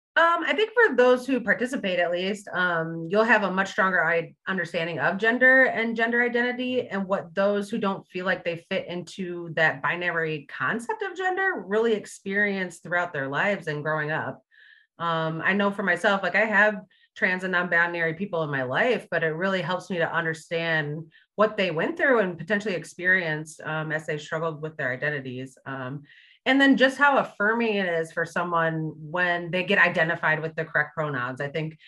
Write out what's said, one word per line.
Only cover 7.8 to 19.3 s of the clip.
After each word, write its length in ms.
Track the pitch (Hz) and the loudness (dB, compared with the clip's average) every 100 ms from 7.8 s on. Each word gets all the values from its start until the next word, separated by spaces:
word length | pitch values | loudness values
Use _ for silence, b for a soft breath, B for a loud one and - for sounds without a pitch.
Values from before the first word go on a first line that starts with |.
| 196 190 - | -2 -4 -6
feel 180 | 180 | -6
like 200 | 185 180 | -2 -2
they 200 | 175 165 - | -2 -6 -4
fit 160 | 190 - | -6 -4
into 640 | 175 170 - 180 175 170 | -8 -8 -8 -8 -8 -6
that 280 | 151 156 135 | 2 2 2
binary 640 | 143 170 175 165 160 156 143 | -2 -2 -2 -2 -2 -4 -8
concept 540 | - 131 208 233 427 | -6 -2 -2 -4 -6
of 140 | 403 349 | -6 -4
gender 480 | 370 370 381 330 185 | -2 0 -2 -2 -2
really 280 | 208 233 | 0 2
experience 840 | 208 - - 196 196 208 196 180 165 | 0 -4 -12 -4 0 0 0 -4 -8
throughout 340 | 165 175 170 | -4 -2 -2
their 140 | 151 135 | -4 -4
lives 400 | 139 190 190 156 | -2 0 -2 -4
and 160 | 147 | -4
growing 300 | 147 156 147 | -2 -2 -2
up. 280 | 156 120 - _ b b b b - | -2 -4 -8 _ b b b b -8
Um, 420 | 170 165 160 160 | -2 -2 -2 -2
I 80 | 165 | 0
know 200 | 196 202 | 2 0
for 100 | 202 | 0
myself, 400 | 196 - 220 196 | 0 0 2 2
like, 140 | 185 196 | 0 0
I 80 | |
have 380 | 220 202 214 202 - b b - | 2 4 4 2 -8 b b -4
trans 260 | 202 185 | -2 0
and 80 | 185 | 0
non-binary 640 | 180 175 175 170 170 165 | 0 2 2 2 0 -2
people 300 | 160 202 175 | -2 -4 -2
in 60 | 156 | -2
my 120 | 143 | -2
life, 460 | 127 139 240 208 - | -2 0 2 0 -2
but 140 | 170 | -2
it 100 | 160 | 0